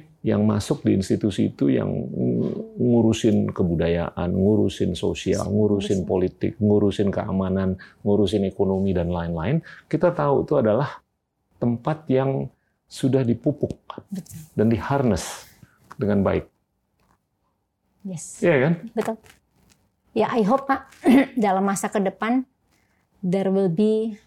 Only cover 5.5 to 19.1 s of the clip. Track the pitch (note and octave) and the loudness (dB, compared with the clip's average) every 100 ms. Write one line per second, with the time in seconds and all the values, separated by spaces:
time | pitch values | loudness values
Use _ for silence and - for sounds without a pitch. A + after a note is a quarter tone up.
5.5 | G2+ G#2+ G2+ C#3+ G3 - A2+ F#2 - - | 0 2 0 0 -2 0 0 -2 -2 -8
6.5 | - G#2 G#2 G2+ F#2+ G2+ - G#2+ F#2+ F#2+ | -2 2 4 2 0 -2 -2 -2 -2 -2
7.5 | F#2+ F#2+ F2+ - _ G#2 G#2 G2 G#2 G2 | 0 -2 -4 -10 _ 0 2 2 2 -2
8.5 | - G2 F#2+ G2 F#2 E2+ F2 E2+ E2 F2 | 0 0 0 0 0 -2 -2 -4 -4 -2
9.5 | D#3 - - - D#3 F3 F3 D3 C#3+ E3 | -2 -4 -20 -8 0 0 0 0 0 0
10.5 | D3 A2 A2 C#3+ - _ _ _ _ _ | 0 2 2 -2 -6 _ _ _ _ _
11.5 | _ A#2+ A#2 - D#3 - C3 C3+ C3+ C#3 | _ -2 -2 -4 -6 0 0 0 -2 -6
12.5 | _ _ _ _ - C3+ C3 A#2+ A#2 D3 | _ _ _ _ -4 0 0 0 0 -2
13.5 | C3+ - - _ - - F#3+ - - - | -2 -6 -8 _ -20 -14 -14 -14 -18 -12
14.5 | - A2 A2+ - C#3 B2 F#2 - - - | 0 0 0 0 0 2 0 -4 -12 -18
15.5 | _ - _ _ - G2+ G2+ F#2+ F#2 - | _ -20 _ _ -6 0 2 2 0 -4
16.5 | _ _ _ _ _ _ _ _ _ _ | _ _ _ _ _ _ _ _ _ _
17.5 | _ _ _ _ _ G3 E3+ - - E3+ | _ _ _ _ _ -12 -12 -12 -2 2
18.5 | C#3+ C#3+ E3+ A#3 A3+ A3 | 2 2 0 -4 -6 -6